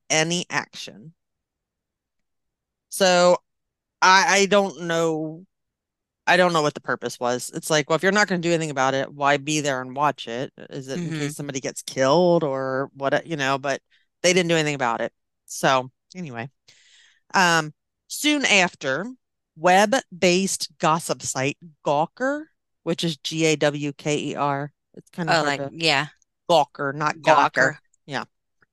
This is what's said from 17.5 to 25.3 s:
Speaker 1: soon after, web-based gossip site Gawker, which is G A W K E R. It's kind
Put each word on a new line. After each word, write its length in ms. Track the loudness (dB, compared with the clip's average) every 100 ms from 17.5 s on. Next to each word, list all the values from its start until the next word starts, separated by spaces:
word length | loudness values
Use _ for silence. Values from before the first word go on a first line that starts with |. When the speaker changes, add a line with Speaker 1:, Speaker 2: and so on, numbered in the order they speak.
| 2 0 -10 _ _ _
Speaker 1:
soon 360 | -4 -2 0
after, 600 | 2 2 2 -2 -4 -4 -6 -14 _ _ _
web-based 1160 | -2 4 4 4 0 -4 0 2 2 0 -4 -10 _
gossip 420 | 0 0 -2 -6
site 340 | -6 -4 -4 -6 -14 _ -2
Gawker, 600 | 0 -2 -4 -4 -4 -8 _ _ _
which 220 | -6 -4
is 120 | -4 -6
G 260 | -8 0
A 100 | 0
W 380 | 2 0 0 -6
K 380 | -6 -4 -4 -4
E 40 |
R. 380 | -4 -4 -4 -8 -14 _
It's 140 | -20 -16
kind 200 | -8 0